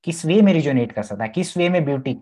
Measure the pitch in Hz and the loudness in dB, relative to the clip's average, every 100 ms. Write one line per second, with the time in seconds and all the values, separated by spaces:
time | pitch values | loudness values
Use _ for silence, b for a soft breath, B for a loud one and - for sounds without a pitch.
0 | - 165 160 196 202 165 143 131 117 - | -8 -6 2 4 6 4 2 0 -2 -6
1 | 101 101 110 - 185 180 175 180 143 139 | -8 -8 -6 -4 -6 -2 0 0 0 -4
2 | 135 - | -4 -8